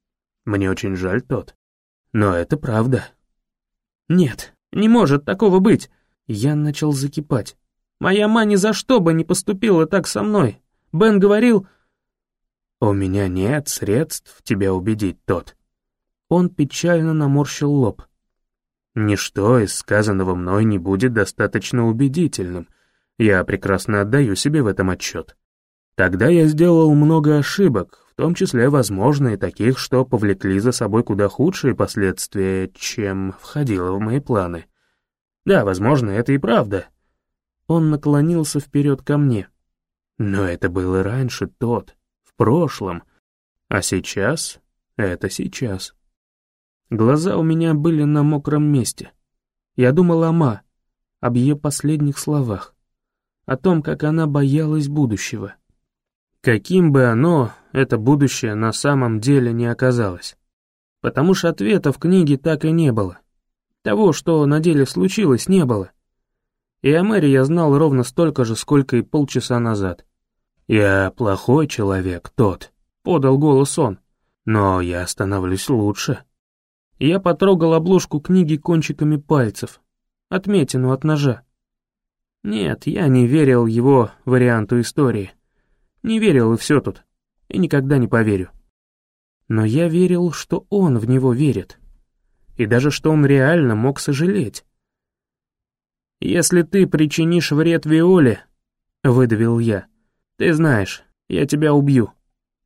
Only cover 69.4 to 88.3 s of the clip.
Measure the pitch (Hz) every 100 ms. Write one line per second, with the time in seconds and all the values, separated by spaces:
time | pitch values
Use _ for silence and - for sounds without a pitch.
69.4 | - 120 117 107 95 87 _ _ _ _
70.4 | _ _ - 110 101 98 95 - 110 95
71.4 | - 151 147 - 98 95 92 87 - -
72.4 | 104 87 - _ _ _ 190 165 135 135
73.4 | 151 135 139 - 127 - _ _ _ _
74.4 | - 107 98 92 90 87 90 - 98 98
75.4 | 90 95 - 120 104 101 - 120 - _
76.4 | _ _ _ _ _ - 143 190 180 165
77.4 | 196 180 160 160 165 185 - 151 - 185
78.4 | 156 156 - 165 147 - 151 147 - 151
79.4 | 110 - 123 - _ _ _ _ - 185
80.4 | 190 202 127 131 127 131 156 151 143 110
81.4 | _ _ _ _ _ _ _ _ _ _
82.4 | 208 214 165 - 147 - 151 127 120 156
83.4 | 139 123 117 117 127 135 113 - - 127
84.4 | 123 113 101 120 110 - 131 110 95 _
85.4 | _ _ _ _ _ _ 220 226 214 135
86.4 | 113 113 - 143 107 - _ _ _ _
87.4 | - - 175 143 135 143 113 113 107